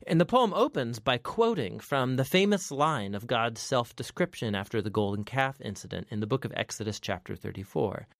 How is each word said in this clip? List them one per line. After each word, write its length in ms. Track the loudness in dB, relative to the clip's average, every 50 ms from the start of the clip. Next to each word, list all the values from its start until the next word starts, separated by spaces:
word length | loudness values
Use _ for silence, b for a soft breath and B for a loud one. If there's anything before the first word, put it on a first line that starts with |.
| -2
And 140 | 2 4 4
the 60 | 4
poem 260 | 6 4 4 4 4 4
opens 440 | 2 2 2 2 -2 -2 -2 -4 -2
by 200 | 0 0 0 0
quoting 600 | -2 -2 0 2 2 2 2 0 -2 -2 -4 -8
from 380 | -6 -2 0 2 2 2 2
the 80 | 2 2
famous 480 | 4 4 4 6 6 4 2 0 -2
line 420 | 0 2 2 2 2 0 -2 -4 -6
of 140 | -4 -2 0
God's 320 | 0 2 2 0 -2 -4
self-description 960 | -4 0 0 0 0 -2 -6 -10 -10 -6 -2 -2 -2 -2 -2 -4 -2 -2 0
after 260 | -2 -2 -2 -2 -2
the 80 | -2 0
golden 340 | 2 2 2 2 0 -2 -4
calf 360 | -2 0 0 0 0 -2 -6
incident 480 | -8 -8 -8 -8 -8 -8 -8 -8 -6 -6
in 100 | -4 -4
the 60 | -2
book 180 | 0 0 0 0
of 100 | -2 -2
Exodus 420 | -4 -4 -4 -4 -6 -6 -6 -6 -6
chapter 380 | -4 -6 -6 -6 -6 -10 -10
thirty-four. 720 | -8 -8 -10 -10 -10 -10 -6 -2 0 0 0 -2 -6 -12 -14 _